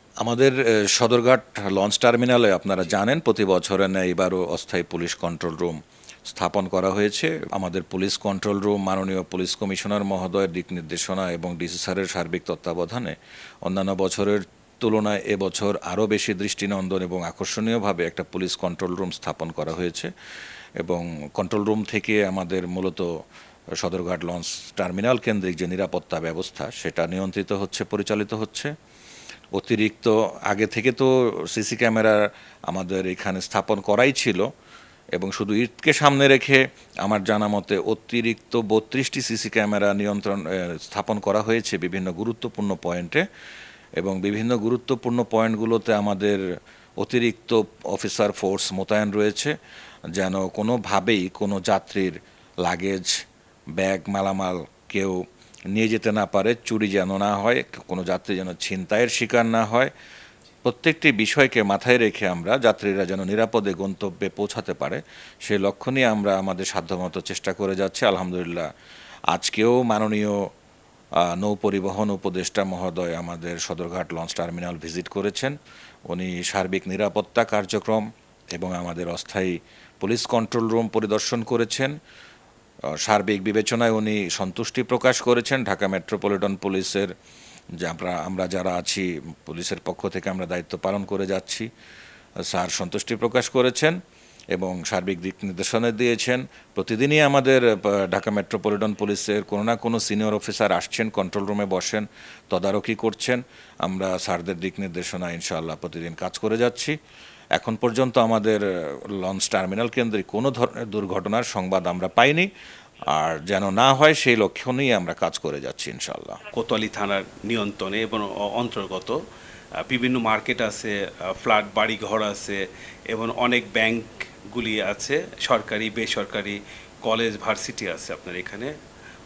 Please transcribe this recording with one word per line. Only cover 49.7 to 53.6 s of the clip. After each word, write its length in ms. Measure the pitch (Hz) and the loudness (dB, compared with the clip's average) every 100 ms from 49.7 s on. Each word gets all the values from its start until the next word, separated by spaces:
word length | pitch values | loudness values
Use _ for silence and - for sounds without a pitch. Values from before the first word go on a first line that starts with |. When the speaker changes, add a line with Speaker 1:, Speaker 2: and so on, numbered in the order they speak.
| - - - - | -20 -20 -16 -6
Speaker 1:
যেন 380 | 90 92 95 95 | -2 0 0 -2
কোনোভাবেই 800 | - 107 123 95 98 95 107 92 | -2 0 0 2 2 4 2 0
কোনো 320 | - 101 101 | -2 -2 -2
যাত্রীর 580 | 90 98 - 101 92 82 - - - - | 2 0 0 -2 -2 -2 -14 -20 -16 -4
লাগেজ, 680 | 87 87 95 95 87 - - _ _ _ | -2 0 -2 -2 -2 -4 -4 _ _ _